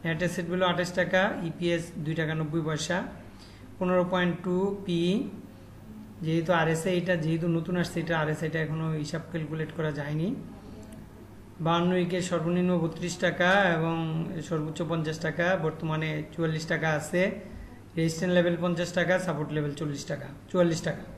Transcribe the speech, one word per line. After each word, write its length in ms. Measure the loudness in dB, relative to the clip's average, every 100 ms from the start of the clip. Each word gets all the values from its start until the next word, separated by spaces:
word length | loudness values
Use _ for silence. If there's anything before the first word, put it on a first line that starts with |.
Net 140 | -2 0
asset 280 | 0 -2 -2
value 180 | 2
আঠাশ 280 | 2 2 0
টাকা, 400 | 0 2 4 2 0
ইপিএস 380 | -4 -2 0 0 -2 -6
দুই 160 | -2
টাকা 200 | 0 0
নব্বই 280 | 0 0 0
পয়সা, 380 | 0 -2 -2 -2 -2 -10 -16 -18 -18 -18 -18 -2
পনেরো 260 | 2 4 4
পয়েন্ট 260 | 2 2 0
টু 380 | 0 2 2 0 0
পি, 420 | 2 4 2 0 -8 -16 -18 -18 -18 -16 -16 -16 -6
যেহেতু 300 | 0 0 4
আরএসআই, 460 | 4 4 2 2 2
এটা 180 | 2 2
যেহেতু 320 | 2 2 2
নতুন 280 | 0 0 0
আসছে, 240 | 0 -2
এটা 180 | 0 0
আরএসআইটা 400 | 2 0 -2 -2
এখনও 320 | -2 -2 -2
হিসাব 300 | -2 -2 -6 -4
calculate 400 | -6 -4 -4 -4 -2
করা 140 | -2
যায়নি। 440 | -2 -2 0 0 -2 -8 -14 -14 -14 -14 -16 -16 -18 -18 -18 -18 -4
বাহান্ন 320 | 2 4 4
উইকে 300 | 4 2 0
সর্বনিম্ন 560 | 0 0 2 2 4 4
বত্রিশ 380 | 2 -2 -6 0
টাকা 300 | 0 4 4 6 6 4
এবং 500 | 2 0 0 -2 -4 -6 -2
সর্বোচ্চ 340 | -2 -2 -4 -2
পঞ্চাশ 300 | 0 -2 -2
টাকা, 380 | -2 0 2 2
বর্তমানে 600 | 0 -2 -2 0 0 -2 -6
চুয়াল্লিশ 340 | -2 0 0 -2
টাকা 220 | 0 2
আছে। 320 | 0 0 2 2 0 -10 -14 -14 -16 -8 0
Resistance 380 | 0 2 4
level 220 | 6 4 2
পঞ্চাশ 320 | 0 0 0
টাকা, 260 | 0 2 2
support 340 | 2 -2 -2
level 200 | 0 -2
চল্লিশ 300 | -2 -4 -4
টাকা, 240 | -6 -8 -8 -14 -2
চুয়াল্লিশ 300 | 4 4 4
টাকা। 240 | -2 -4 -10